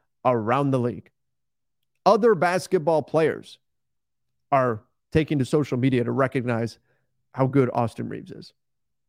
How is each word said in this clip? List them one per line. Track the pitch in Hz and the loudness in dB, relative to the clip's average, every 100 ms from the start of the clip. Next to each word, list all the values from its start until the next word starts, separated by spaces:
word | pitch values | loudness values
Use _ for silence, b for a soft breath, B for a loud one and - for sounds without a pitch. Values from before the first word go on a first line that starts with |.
| _ _ | _ _
around | 127 123 107 131 143 | -2 0 0 0 2
the | 131 | 0
league. | 120 95 - _ _ _ _ _ _ _ _ _ - | -2 -6 -14 _ _ _ _ _ _ _ _ _ 2
Other | 214 226 190 | 4 4 4
basketball | 175 180 - 185 156 156 | 2 0 0 -2 2 0
players | - 156 156 55 - - _ _ _ _ _ _ _ _ _ | 0 0 0 -2 -10 -20 _ _ _ _ _ _ _ _ _
are | 135 127 110 - _ _ | 0 0 -4 -10 _ _
taking | 156 156 151 | -2 0 -2
to | 127 | 0
social | 156 135 127 | -2 -2 -2
media | 131 127 | 0 0
to | 117 | 0
recognize | 120 131 135 120 113 113 - _ _ _ _ _ | 0 -2 -2 -4 -4 -4 -8 _ _ _ _ _
how | - 131 | -2 0
good | 131 123 | 2 2
Austin | - 117 - 113 | 0 -4 -4 -10
Reaves | 110 - | -10 -14
is. | - - _ _ _ _ _ | -18 -20 _ _ _ _ _